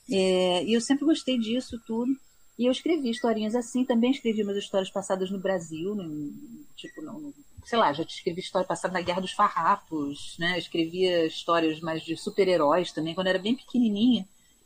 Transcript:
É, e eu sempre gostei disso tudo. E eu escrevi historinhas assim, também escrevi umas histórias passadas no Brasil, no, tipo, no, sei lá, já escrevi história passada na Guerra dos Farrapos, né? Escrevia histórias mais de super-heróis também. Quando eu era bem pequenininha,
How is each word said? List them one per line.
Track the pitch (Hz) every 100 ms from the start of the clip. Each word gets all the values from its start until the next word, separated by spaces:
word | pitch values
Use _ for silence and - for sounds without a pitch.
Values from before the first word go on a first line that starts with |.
| -
É, | 196 190 185 185 180
e | 190
eu | 233
sempre | 233 277 294
gostei | 320 - 254
disso | 214 247 - 240 -
tudo. | 226 247 269 - _ - -
E | 247
eu |
escrevi | 262 302 330 254
historinhas | 226 240 214 214 240
assim, | 240 247
também | 254 233 240
escrevi | 269 226 214
umas | 202 202
histórias | - 196 190
passadas | 202 190 190 185
no | 196
Brasil, | 190 190 165 160 185 208
no, | 165 151 147 - 294 233 294 -
tipo, | - -
no, | 311 262 294 - - - -
sei | 262
lá, | 175
já | 143
escrevi | 156 - - 170
história | - 185 185
passada | 170 180
na | 180
Guerra | 175 180
dos | 185
Farrapos, | - 208 180 165 202 - 160 143 143 - -
né? | 170 180
Escrevia | - 165 165 180 185 175 160
histórias | - - 170 160 156
mais | 165 160
de | 160 160
super-heróis | - - 185 175 147 170 165
também. | - 160 165
Quando | 185
eu |
era | 180
bem | 196 240
pequenininha, | - 254 233 202 247 220 190 _ _ _